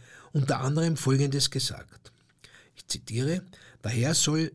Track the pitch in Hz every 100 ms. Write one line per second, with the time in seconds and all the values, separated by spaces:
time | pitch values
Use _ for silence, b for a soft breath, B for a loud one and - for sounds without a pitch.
0 | B B B 151 127 117 131 151 165 156
1 | 131 135 139 139 - 131 - - - -
2 | - _ _ _ B B B - - 120
3 | 120 110 139 185 - B B B 107 120
4 | 135 160 - 156 160